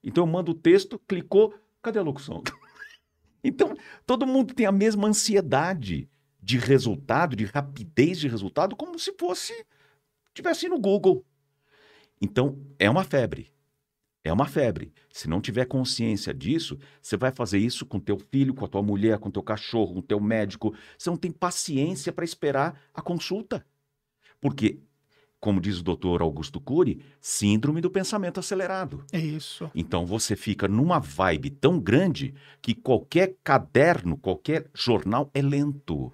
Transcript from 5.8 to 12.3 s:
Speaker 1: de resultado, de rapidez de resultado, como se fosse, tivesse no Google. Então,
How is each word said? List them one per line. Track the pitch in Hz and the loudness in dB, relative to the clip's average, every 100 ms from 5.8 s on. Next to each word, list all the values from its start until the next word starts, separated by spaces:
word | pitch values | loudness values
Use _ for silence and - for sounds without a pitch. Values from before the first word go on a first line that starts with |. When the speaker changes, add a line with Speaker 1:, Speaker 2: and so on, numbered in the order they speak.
| 104 78 - _ _ _ | -4 -6 -6 _ _ _
Speaker 1:
de | 95 120 | -2 0
resultado, | 120 135 120 98 - 123 170 | 4 4 4 -4 0 0 0
de | 107 | -2
rapidez | 107 147 139 143 95 - 175 180 | -4 -4 -6 -12 -4 4 4 2
de | 147 | -4
resultado, | 113 95 - 190 208 | -4 -4 0 0 -2
como | 320 330 | -10 -8
se | 381 403 | -10 -4
fosse, | 349 359 - 466 440 _ _ _ _ _ _ | -4 -4 -8 -12 -16 _ _ _ _ _ _
tivesse | - 349 330 349 | -6 -4 -2 -2
no | 349 | 0
Google. | 196 202 - 370 - _ _ _ _ _ _ _ _ _ | 2 4 4 2 -2 _ _ _ _ _ _ _ _ _
Então, | 101 | -2